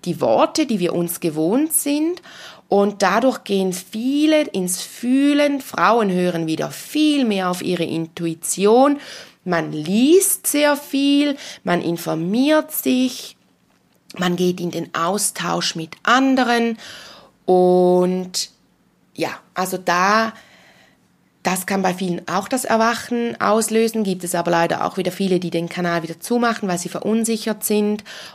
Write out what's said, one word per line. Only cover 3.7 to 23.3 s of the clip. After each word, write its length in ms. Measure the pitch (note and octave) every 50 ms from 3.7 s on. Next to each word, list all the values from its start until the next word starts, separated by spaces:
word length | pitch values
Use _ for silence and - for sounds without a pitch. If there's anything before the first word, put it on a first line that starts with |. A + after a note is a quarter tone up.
viele 680 | F3+ F#3 - - - A3 A#3+ C4 C#4+ D4 D4+ D#4 D#4 D4+
ins 400 | D4+ D4+ - G3 F3+ F3+ F#3 -
Fühlen. 800 | - - - - - B3 C4 C4+ C#4+ C#4+ D4 D4 D4 C#4+ C#4+ C4
Frauen 500 | - - - - E3+ G3 A3+ A#3+ G#3+ G3
hören 360 | F3+ F3+ F3+ F3+ E3+ E3 E3
wieder 240 | D#3+ D#3 D3 D3 D3
viel 520 | C#3+ - - - - D4+ D4+ D4+ D4 C#4+ B3+
mehr 260 | A3 G3+ F#3+ F#3 F3+
auf 120 | F3+ F3+
ihre 220 | - F#3 F3+ F3 E3
Intuition. 1160 | - - E3 E3 D#3+ - - E3+ E3 D#3+ D#3 - - - F3+ G3 G#3 A3+ B3 C4+ C#4+ C#4+ C#4+ - - - - - - _ _ -
Man 280 | F3+ F3 D#3+ D#3 D3+ D3+
liest 720 | D3+ D3+ E3+ G3 A3+ B3+ D4 F4 G4 G4 - - - -
sehr 300 | - - D4 D4 D4 C#4+
viel, 580 | C#4+ C#4+ - - C#4 C#4 C#4+ C#4+ C#4+ D4 D4 C#4 - - - - - -
man 180 | F#3 F3 E3+
informiert 880 | - D#3+ E3+ E3 - D#3+ D#3+ D#3+ E3 F3+ G#3 B3 C4+ D4 D#4 D#4 D4+ D#4
sich, 640 | - - - C4 C4 B3+ B3+ B3 - - - - - _ _ _ _ _ _ _ _ _ _ _ _ _ _ _ -
man 180 | F3+ F3+ F3+ F3
geht 260 | F3 F3+ F3+ F3+ F3+
in 100 | F3 F3
den 220 | E3+ E3+ E3 - -
Austausch 800 | D#3+ E3 E3+ G3+ G#3 - - - - E3+ E3+ E3 F3 F3 - -
mit 200 | E3+ D#3+ D#3+ - _ -
anderen 760 | G#3+ A#3+ C4 C4+ C4+ C4 C4 B3 A#3+ A#3+ A#3 A#3 A#3 A3+ - - - - - - - - - - - _ _ -
und 1040 | - F#3 F3+ F3+ F3+ F3+ F3+ F3+ F3+ F3+ F3+ F3+ F3+ F#3 F#3 F#3 F3+ F3+ - - - _ _ _ _ _ _ _ _ _ _ _ _ -
ja, 160 | - D#3 C3+ - - _ _ -
also 240 | - F#3+ F#3 F#3
da, 540 | F#3 F3+ F3 E3+ F3+ F#3 G3 G#3+ A3 A3+ A3+ A3 - - - - _ - - _ _ _ _ _ _ _ _ _ _ _ _ _ _ -
das 220 | F3 F#3 F3+ -
kann 160 | - G3 F#3+
bei 120 | F#3 F#3 F3+
vielen 320 | F3+ G3 F3 E3+ - - -
auch 180 | E3+ G3 G3
das 160 | - C4+ B3+ -
Erwachen 760 | - A3+ A3 A3+ A#3 A#3 - - - A#3+ A#3+ A#3 A#3